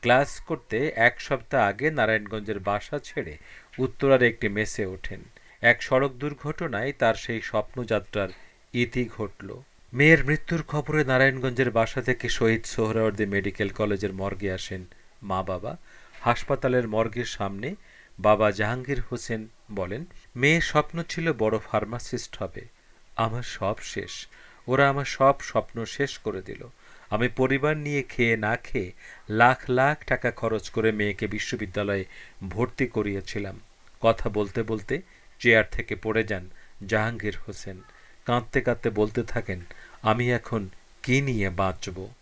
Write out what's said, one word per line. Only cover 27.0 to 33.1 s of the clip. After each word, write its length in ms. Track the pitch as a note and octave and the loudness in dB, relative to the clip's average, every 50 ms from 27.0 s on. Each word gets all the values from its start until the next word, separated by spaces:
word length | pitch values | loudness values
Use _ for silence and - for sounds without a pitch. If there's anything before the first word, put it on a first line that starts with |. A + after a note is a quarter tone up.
| - - | -10 -4
আমি 180 | - G#2+ A#2 B2 | 0 0 0 0
পরিবার 480 | - - C3 B2+ C3 C3+ C3 D3+ D#3 | 2 2 2 2 4 2 2 0 0
নিয়ে 260 | D3+ D3 D3 D3 C#3+ C3 | 0 -2 -2 -2 -2 -4
খেয়ে 340 | - - - A#2+ A#2 A2+ | -4 0 2 2 2 4
না 200 | A2 G#2+ G#2 A2+ | 2 2 0 -2
খেয়ে 360 | - - - - - F#2+ F2+ - - - - - - - - | -2 -4 -4 -2 -2 -2 -4 -8 -16 -20 -20 -20 -20 -8 -4
লাখ 420 | G#2+ A2 A#2 B2 C3 - - - | 4 6 6 6 6 4 0 0
লাখ 340 | B2+ B2+ C3 C#3 D3+ - - | 2 4 4 4 2 0 -2
টাকা 260 | - C3+ B2 - B2 | -2 -2 0 0 -2
খরচ 400 | A2 - - A2+ A2 G#2+ - - | -2 0 -2 -2 -2 -2 -4 -4
করে 220 | - A#2+ A2 A2 A2 | -4 2 2 2 2
মেয়েকে 340 | G#2 G#2 G#2 G2 - - | 2 0 -2 -2 -2 -4
বিশ্ববিদ্যালয়ে 800 | G2+ F#2+ G#2 - - - A2+ G#2+ F#2+ - G#2+ G#2 G2+ G2+ G2 F#2+ - - - - - - - - F#2+ | -4 -4 -4 -4 -6 -4 -6 -6 -4 -4 -2 0 0 0 -2 -2 -4 -10 -18 -20 -20 -16 -12 -10 -8
ভর্তি 380 | F#2 G2+ A#2+ B2+ - - C3+ | -2 -2 -2 -2 0 -2 -2
করিয়েছিলাম।" 720 | A#2+ - A2 G#2 G#2 | 0 0 -2 -2 0